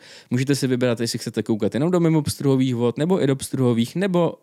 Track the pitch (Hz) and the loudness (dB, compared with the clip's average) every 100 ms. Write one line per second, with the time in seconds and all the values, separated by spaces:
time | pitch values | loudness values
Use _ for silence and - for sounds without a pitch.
0 | - - - 123 135 135 131 127 127 117 | -20 -20 -6 -2 0 0 0 0 0 0
1 | 117 117 - 113 104 110 101 110 160 180 | -2 -4 -6 -6 -2 0 0 0 0 2
2 | 165 160 151 - 139 135 131 120 120 117 | 2 2 0 -2 0 2 2 0 0 0
3 | 156 190 139 135 - 139 127 117 117 170 | 0 0 0 -2 -4 -2 0 2 0 -2
4 | 202 175 165 - | 0 2 0 -2